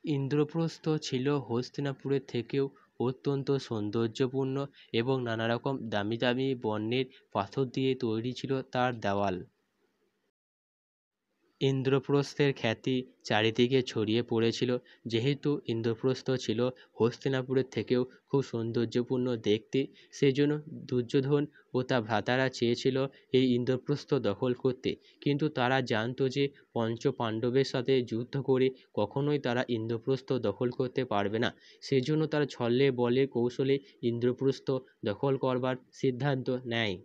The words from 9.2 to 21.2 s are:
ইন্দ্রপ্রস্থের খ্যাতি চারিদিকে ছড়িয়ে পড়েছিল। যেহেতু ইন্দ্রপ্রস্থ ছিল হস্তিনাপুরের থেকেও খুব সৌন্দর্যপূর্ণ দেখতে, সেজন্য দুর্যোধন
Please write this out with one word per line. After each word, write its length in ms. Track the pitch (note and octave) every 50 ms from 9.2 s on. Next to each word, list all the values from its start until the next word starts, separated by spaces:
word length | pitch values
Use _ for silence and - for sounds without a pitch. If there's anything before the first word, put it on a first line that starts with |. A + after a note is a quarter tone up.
| G2+ G2 F#2 F2+ F2+ - _ _ _ _ _ _ _ _ _ _ _ _ _ _ _ _ _ _ _ _ _ _ _ _ _ _ _ _ _ _ _ _ _ _ _ _ _ _ _ _ _ _
ইন্দ্রপ্রস্থের 920 | C#3+ C3+ C3+ C3+ B2+ C3+ C3+ C3+ C3 - C#3 C#3+ C#3 - - - D3 C#3+
খ্যাতি 440 | C3+ - - A2+ A2 - - C3+ C3 B2+ B2+ - _ _ _
চারিদিকে 560 | - A2+ G#2+ G#2+ A2+ A2 - B2 A#2+ C3+ C3
ছড়িয়ে 400 | B2+ - - A2+ G#2+ G#2 G#2+ A#2
পড়েছিল। 480 | A#2+ - A#2+ A2+ A2+ A#2 A2+ - B2+ B2 B2 B2 - - - _ _
যেহেতু 440 | A#2 G#2+ A2+ A#2 C3+ C#3+ C#3+ - D3 C#3+ - -
ইন্দ্রপ্রস্থ 600 | - A#2 A2+ A2+ A#2 A2+ - - C3 C3 - - - C3
ছিল 240 | B2 - - G#2+ A2 B2 B2+ B2+ - - _ _
হস্তিনাপুরের 720 | - G#2+ A#2+ A#2 - - C#3 C3+ C3 B2+ B2+ C3 C3 C3 C3
থেকেও 320 | - A#2 G#2 - B2 B2 B2 B2 - - _
খুব 140 | _ - C#3
সৌন্দর্যপূর্ণ 840 | C3 - - A#2 A2+ A#2 A2+ A#2+ A#2 A2+ A2+ B2 A#2+ B2 C3 B2+ B2 B2+ B2
দেখতে, 440 | A2 A2+ G#2+ G#2 A2 - _ - C3+ C#3 C#3 - - - _
সেজন্য 400 | - - D3 C#3+ C3 C#3 C#3+ D3 D3 D3+ D3+ D3 B2+ A#2+ -
দুর্যোধন 560 | - B2+ B2 A#2+ A#2 - C#3+